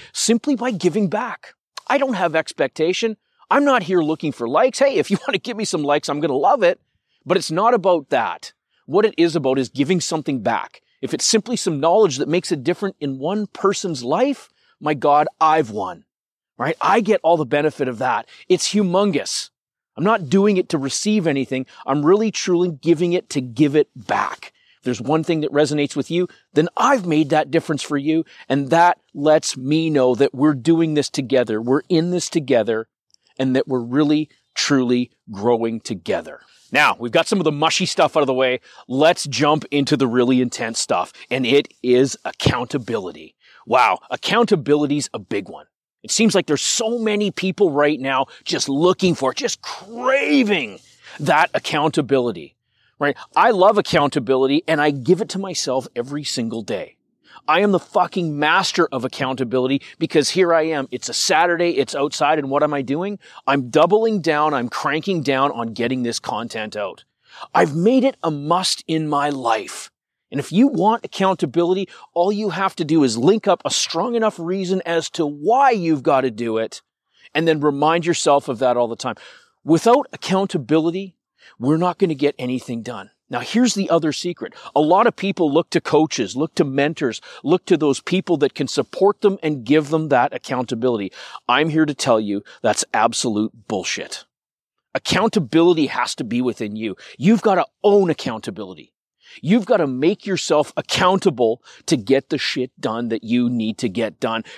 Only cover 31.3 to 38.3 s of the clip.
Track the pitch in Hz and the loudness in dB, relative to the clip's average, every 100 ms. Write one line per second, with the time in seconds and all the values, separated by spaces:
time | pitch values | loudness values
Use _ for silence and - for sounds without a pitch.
31.3 | 131 117 107 117 143 - 170 175 180 - | 0 0 -2 0 -2 0 0 0 -2 -4
32.3 | 170 131 123 107 113 113 _ _ _ _ | -4 0 0 2 -2 -6 _ _ _ _
33.3 | - 131 131 - 131 120 135 151 151 147 | -6 0 0 0 -4 -2 0 2 0 -2
34.3 | _ _ - - 143 123 123 123 _ - | _ _ -6 0 2 2 0 -2 _ -18
35.3 | 101 113 117 113 113 - 98 - - - | -4 0 0 0 -6 -8 -10 -6 -6 -6
36.3 | - _ _ - - 139 98 120 - - | -16 _ _ -4 2 2 0 -2 0 0
37.3 | 202 165 147 160 - 185 - 156 160 135 | 0 0 0 0 0 -2 0 2 2 0